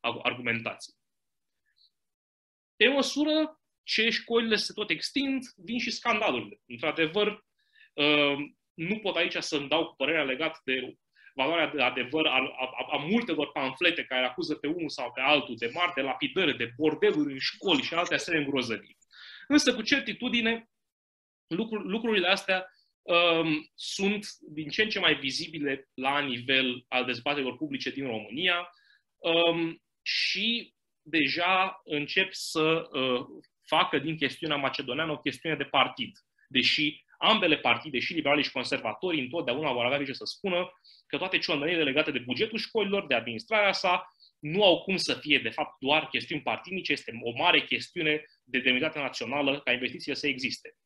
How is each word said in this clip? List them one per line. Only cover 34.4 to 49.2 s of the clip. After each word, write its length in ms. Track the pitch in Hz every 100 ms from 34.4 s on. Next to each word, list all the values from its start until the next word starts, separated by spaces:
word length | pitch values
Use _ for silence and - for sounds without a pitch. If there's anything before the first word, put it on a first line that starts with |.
| 160 143
macedoneană 560 | 139 - 131 127 160
o 80 | 143
chestiune 360 | 147 127 165 147
de 80 |
partid, 460 | 139 - 127 - 117 - _ _ _
deși 560 | 123 123 - 147 - _ _
ambele 400 | 175 214 175 143
partide, 400 | 123 117 - 123
și 140 | 120
liberali 300 | 170 139 147
și 80 | 135
conservatori, 720 | 131 120 139 113 107 185 160
întotdeauna 520 | 123 170 139 123 151
vor 120 | 123
avea 120 | 120 139
grijă 160 | 139
să 120 | 123
spună 460 | 107 - 196 175 175 _ - - _
că 120 | 147
toate 200 | 185 175
ciondările 440 | - 151 151 175
legate 280 | 147 135 156
de 80 | 131
bugetul 400 | 123 127 220 220
școlilor, 480 | - 226 196 196 165
de 80 |
administrarea 580 | 123 113 110 - 214 202
sa, 360 | 185 185 185 - _ _ _
nu 260 | 151 175
au 180 | 208 160
cum 140 | - 185
să 180 | -
fie, 240 | 127 147 139
de 100 | 113
fapt, 280 | 110 147 -
doar 300 | 131 156 -
chestiuni 340 | 120 120 156
partidnice, 500 | - 113 - 185 -
este 200 | 143 - 113
o 100 | 117 127
mare 260 | 170 160
chestiune 600 | - 127 127 175 156 151 - _
de 140 | _ 127
demnitate 400 | 135 127 156 151
națională 640 | 135 -